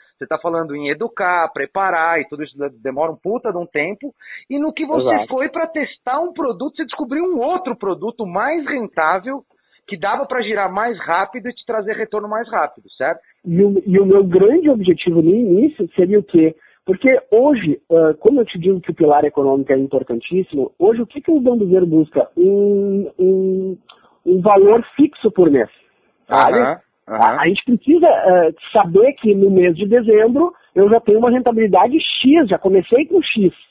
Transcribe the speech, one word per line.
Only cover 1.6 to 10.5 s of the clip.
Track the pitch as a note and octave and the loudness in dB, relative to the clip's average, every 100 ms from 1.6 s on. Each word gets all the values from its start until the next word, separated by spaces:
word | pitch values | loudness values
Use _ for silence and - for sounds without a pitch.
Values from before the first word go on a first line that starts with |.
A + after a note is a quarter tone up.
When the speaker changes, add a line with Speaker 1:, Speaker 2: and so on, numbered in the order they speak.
| C#3 G3 F#3+ E3+ E3 E3 | -8 -4 -4 -2 -2 -4
Speaker 1:
e | C3+ | -6
tudo | D3 | -12
isso | D3+ C#3 | -14 -12
de-, | C#3+ C3 | -12 -10
demora | B2+ C3 D#3+ | -10 -6 -8
um | D3+ | -6
puta | F3+ A#3+ A3+ | -8 -8 -8
de | F3 | -8
um | E3+ | -8
tempo. | D3+ D#3 G#3+ C#4+ - - - _ | -8 -8 -10 -16 -18 -20 -20 _
E | C#4 | -6
no | D4+ | -6
que | D#4 D4 | -6 -6
você | D#4 B3+ | -4 -2
Speaker 2:
Exato. | G#3+ A3 | -2 -4
Speaker 1:
foi | C4 C#4+ | -6 -6
pra | E4 D#4+ | -6 -8
testar | D#4+ C4+ - - C#4 | -8 -10 -10 -8 -6
um | F4 | -6
produto, | F4 C#4+ F3 C#4+ - | -6 -8 -8 -10 -10
você | |
descobriu | C4+ - B3+ C#4+ | -12 -10 -8 -6
um | F4+ D#4 | -4 -4
outro | C4 F#4 F4+ B3 | -4 -6 -8 -8
produto | G3 E3 G#3 A#3 | -8 -6 -8 -10
mais | G3 F3+ B3 E4 | -8 -6 -4 -6
rentável | C#4+ C#4 G#3 - D#3 F#3 A3 C4+ - _ _ _ _ | -6 -8 -8 -4 -2 -2 -6 -14 -16 _ _ _ _
que | F#3+ | -10
dava | G3+ A#3+ C#4 | -6 -6 -6
pra | B3+ | -6
girar | G#3 | -6